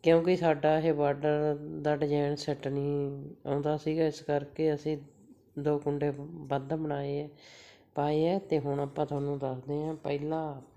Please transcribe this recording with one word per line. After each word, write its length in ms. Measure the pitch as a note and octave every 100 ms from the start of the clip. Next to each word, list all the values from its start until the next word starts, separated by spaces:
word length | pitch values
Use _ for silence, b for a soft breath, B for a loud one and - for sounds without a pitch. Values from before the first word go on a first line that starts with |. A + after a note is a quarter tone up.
ਕਿਉਂਕਿ 300 | E3 E3 E3 F3+
ਸਾਡਾ 400 | E3 D3 D3+ D#3
ਇਹ 140 | D#3+
ਬਾਰਡਰ 600 | D3 C#3+ C#3+ D3+ D3 D3+ D3 D3+ D#3
ਦਾ 120 | D3 D3
ਡਿਜ਼ਾਈਨ 380 | D3 D3 C#3+ D3
ਸੈੱਟ 300 | D3+ C#3+ C#3
ਨਹੀਂ 680 | C#3 C#3+ C#3+ C#3 C#3 C#3+ - C#3+
ਆਉਂਦਾ 300 | C#3+ D3 D3+
ਸੀਗਾ, 300 | D#3 D#3 D#3+
ਇਸ 140 | D3+
ਕਰਕੇ 500 | - D3 C#3+ - D#3+
ਅਸੀਂ 220 | D3 D#3 D3+ C#3+ - - - _ -
ਦੋ 200 | C#3+ D3
ਕੁੰਡੇ 320 | D3 C#3+ D3 C#3
ਵੱਧ 580 | D3 E3 C#3+ C#3 C3+
ਬਣਾਏ 480 | D#3 D#3 C#3+ C#3+ C#3+
ਆ, 60 | D3 - B B B B B
ਪਾਏ 340 | - D3 D3+ D#3+
ਆ। 100 | F#3+
ਤੇ 180 | G3 D#3
ਹੁਣ 220 | C#3 C#3
ਆਪਾਂ 260 | C#3+ C#3 D3
ਤੁਹਾਨੂੰ 320 | C#3+ C#3+ C#3+
ਦੱਸਦੇ 440 | C3+ C3 C3+ D3
ਹਾਂ 120 | D#3 D#3
ਪਹਿਲਾ 680 | C#3+ C#3+ D3+ D#3+ D#3 C3+ -